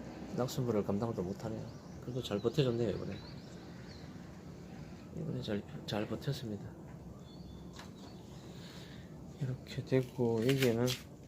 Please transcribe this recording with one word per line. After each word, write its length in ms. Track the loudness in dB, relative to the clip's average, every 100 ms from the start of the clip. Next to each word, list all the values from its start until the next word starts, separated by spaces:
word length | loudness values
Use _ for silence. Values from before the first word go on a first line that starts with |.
| -10 -8 -2 2
낙수물을 480 | 2 2 4 4
감당도 380 | 6 4 2 2
못하네요. 420 | 0 0 -2 -4 -6 -8 -10 -8
그래도 200 | -4 -2
잘 160 | 0 4
버텨줬네요. 520 | 6 6 6 6 4
이번에, 260 | 2 -2 -4 -8 -10 -10 -12 -10 -10 -10 -10 -10 -10 -12 -12 -12 -12 -10 -10 -10 -10 -8 -4
이번에 260 | -2 -2
잘, 200 | 2 0 0 -8 0
잘 200 | 0 2
버텼습니다. 580 | 0 0 -2 -2 -4 -6 -10 -12 -12 -12 -12 -12 -12 -12 -10 -12 -12 -12 -12 -12 -12 -12 -12 -12 -12 -12 -12 -12 -12 -12 -12 -10 -4
이렇게 440 | -2 -2 -4 -4
되고, 560 | 6 6 6 2 4 6 6
여기에는 400 | 8 8 8 4 2 -4 -14